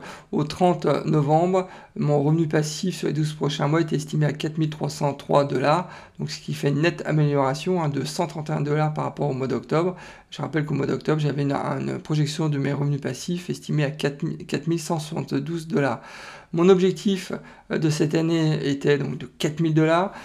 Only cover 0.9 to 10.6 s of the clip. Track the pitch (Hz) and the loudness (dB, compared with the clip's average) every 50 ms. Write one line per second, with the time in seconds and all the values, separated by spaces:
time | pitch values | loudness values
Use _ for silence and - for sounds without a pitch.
0.9 | 139 143 - 151 156 156 139 143 156 160 175 185 190 185 185 185 - - - - | 2 2 2 2 2 2 4 4 4 4 4 4 2 2 0 -2 -8 -18 -20 -12
1.9 | _ - 147 147 147 147 139 151 156 165 165 156 156 156 151 - - - - 180 | _ -2 0 2 2 4 4 4 4 4 2 2 2 0 0 -2 -4 -4 -4 -4
2.9 | 170 - - - 151 151 156 151 - - 151 151 151 - 147 147 151 165 165 156 | -4 -2 -4 -2 0 0 -2 -2 -2 -4 -4 -4 -2 0 0 2 2 2 2 0
3.9 | 160 151 - - - 156 151 147 151 - - 156 156 160 156 156 - - 156 147 | -2 -4 -4 -2 0 0 0 0 0 -2 -6 -4 -2 -2 -2 -2 -2 -4 -6 -6
4.9 | - - 151 143 139 - - - 156 143 143 139 - 127 135 143 156 175 - - | -4 -2 -2 -2 -2 -4 -2 2 2 4 4 2 0 0 2 2 2 2 0 -4
5.9 | - - - - _ - 147 151 - - - - 147 - 156 147 143 143 160 175 | -12 -18 -20 -20 _ -10 -8 -8 -8 -10 -8 -8 -6 -2 0 0 2 2 2 0
6.9 | 165 - - 156 156 151 147 147 143 143 131 131 143 151 - 185 185 180 160 151 | 0 -2 -2 0 2 4 4 4 4 2 2 2 0 -2 -2 -2 0 0 0 0
7.9 | 147 135 151 151 - - 170 160 - 160 151 - 156 156 147 147 147 156 156 156 | -2 -2 -4 -4 -4 -4 -4 -4 -4 -8 -6 -4 -2 -2 0 0 2 2 2 0
8.9 | 156 151 135 135 - 156 147 147 131 127 131 120 127 113 - - 147 156 185 185 | 0 -2 -4 -4 -4 -2 -2 -2 0 -2 -2 -2 -2 -4 -2 0 0 2 2 0
9.9 | 180 - - - - - - _ - - 147 123 - 156 | -2 -6 -12 -18 -20 -20 -20 _ -10 -8 -8 -2 -2 -2